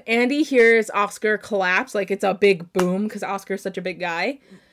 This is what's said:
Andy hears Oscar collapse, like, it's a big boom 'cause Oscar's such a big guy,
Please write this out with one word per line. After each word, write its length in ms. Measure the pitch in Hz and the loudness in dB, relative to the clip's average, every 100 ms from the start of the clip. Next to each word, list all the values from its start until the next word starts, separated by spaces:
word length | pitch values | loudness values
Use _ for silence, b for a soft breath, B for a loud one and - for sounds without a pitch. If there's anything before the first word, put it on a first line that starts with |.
| - | -2
Andy 360 | 233 247 285 | 0 0 0
hears 480 | 302 254 226 226 220 | 2 4 6 6 2
Oscar 480 | 202 202 - 214 208 | -2 -4 -2 -4 -4
collapse, 560 | - 202 185 185 262 | -4 -2 0 0 -2
like, 160 | 208 190 | -4 -4
it's 140 | 196 | -2
a 100 | 196 | -2
big 380 | - 202 180 175 | 2 4 2 -2
boom 360 | 185 180 185 214 | -2 0 0 -4
'cause 140 | 202 | -6
Oscar's 400 | 185 196 - 196 | -8 -8 -8 -8
such 160 | 196 185 | -8 -8
a 40 | |
big 160 | 180 170 | -8 -8
guy, 400 | 175 170 202 277 b 190 b | -6 -4 -4 -6 b -20 b